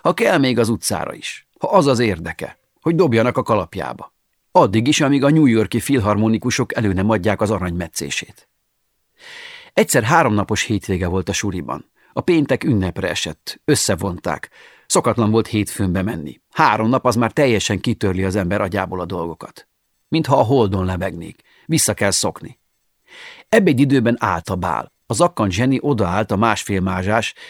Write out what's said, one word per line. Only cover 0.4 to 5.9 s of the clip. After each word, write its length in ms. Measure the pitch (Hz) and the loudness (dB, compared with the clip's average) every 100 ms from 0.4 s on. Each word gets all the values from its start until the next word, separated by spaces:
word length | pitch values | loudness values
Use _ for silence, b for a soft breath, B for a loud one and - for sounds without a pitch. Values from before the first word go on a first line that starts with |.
| 131 117 | 2 2
az 100 | 113 | 0
utcára 460 | 113 - 92 71 | 0 -4 -6 -6
is. 340 | - - - _ _ | -10 -14 -16 _ _
Ha 100 | - | 2
az 180 | 202 143 | 4 4
az 120 | 117 | 2
érdeke, 600 | 117 87 87 - 73 - _ _ | 0 -2 -8 -10 -14 -14 _ _
hogy 140 | 160 | -2
dobjanak 420 | 170 170 113 117 131 | 2 2 2 2 0
a 60 | |
kalapjába. 720 | 117 110 87 95 69 - - _ _ _ _ | 0 -2 -2 -8 -10 -10 -18 _ _ _ _
Addig 360 | 185 127 107 120 | 2 4 2 2
is, 140 | 147 | 2
amíg 240 | 143 143 | 2 2
a 60 | 139 | 4
New 160 | 156 143 | 4 4
York-i 340 | 110 104 117 | 4 2 -2
filharmonikusok 960 | - | 0